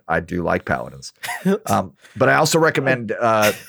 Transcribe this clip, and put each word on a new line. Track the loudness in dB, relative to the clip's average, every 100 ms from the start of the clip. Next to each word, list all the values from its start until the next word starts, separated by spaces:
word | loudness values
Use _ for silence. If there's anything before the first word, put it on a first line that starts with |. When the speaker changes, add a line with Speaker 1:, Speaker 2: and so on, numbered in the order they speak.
| -4
Speaker 1:
I | -4
do | -2 -4
like | -2 -2
Paladins. | -2 -4 -6 -14 -18 -14 -12 -4
Speaker 2:
<laughs> | -2 -2 0
Speaker 1:
Um, | 0 -2 -10 -10 0
but | 2
I | 4
also | 4 2
recommend, | 2 2 0 -2 -4
uh, | -2 2 4 2 0